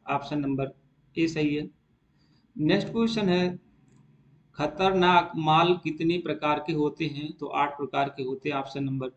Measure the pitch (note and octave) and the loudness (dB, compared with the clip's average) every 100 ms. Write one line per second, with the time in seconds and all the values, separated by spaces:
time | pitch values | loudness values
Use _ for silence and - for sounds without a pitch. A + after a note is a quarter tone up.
0 | - C#3 - D3 C#3 C3+ C3+ - _ _ | -6 -6 -4 -4 -2 -2 -4 -8 _ _
1 | _ - D#3+ D#3+ D3+ D3 - - _ _ | _ -2 -2 0 0 -2 -6 -12 _ _
2 | _ _ _ _ _ - D3+ G3 - A3+ | _ _ _ _ _ -2 2 2 0 0
3 | A3+ A3 G3 F3+ F3+ F3+ - _ _ _ | 0 2 2 2 0 -4 -12 _ _ _
4 | _ _ _ _ _ - D3+ - F#3+ F#3+ | _ _ _ _ _ -6 -4 0 2 4
5 | F3+ F3 E3+ D#3+ D#3 D#3 F3 F3+ D#3+ D3+ | 6 6 4 0 4 6 6 2 -2 -2
6 | E3 F3 E3 D3+ D3+ D3 - D3+ D3 C#3 | 0 0 -2 -2 0 0 0 0 0 -2
7 | D3+ C#3 D3+ - C#3+ C3 D3 - C3 C#3 | -6 -4 -8 -8 -6 -2 -2 -4 -4 -2
8 | C#3 C#3+ B2+ C3+ D3 C#3 C3+ C#3 C3+ C3+ | -2 -4 -6 -6 -4 -4 -6 -6 -4 -4
9 | B2+ | -6